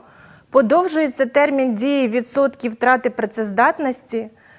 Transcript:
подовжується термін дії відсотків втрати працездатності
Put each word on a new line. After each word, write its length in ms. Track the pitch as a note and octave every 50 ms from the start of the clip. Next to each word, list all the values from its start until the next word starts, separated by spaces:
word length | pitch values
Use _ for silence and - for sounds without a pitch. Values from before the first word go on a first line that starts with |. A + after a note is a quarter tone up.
| - _ _ - - - - - _ _
подовжується 760 | - C4 C4 G#3 C#4 E4+ F4+ F4+ D#4 D#4 D#4 C#4 B3 - C4+
термін 480 | A#3+ B3 C#4+ C#4+ D4+ C#4 C4+ C4 B3+ A3+
дії 340 | G3+ A#3 C#4 C#4+ C#4 C4 A3+
відсотків 640 | G#3+ B3 A#3 - - C4+ C#4 C4+ - - - A#3+ A3
втрати 380 | - B3+ B3 C4 B3+ B3 B3+
працездатності 1200 | - - A3 G#3 - A3+ A3 G#3 G3 G3+ A#3+ D4+ D#4+ - D4+ C4 B3 - - - - A3+ A3+ A3 - _ _ _ -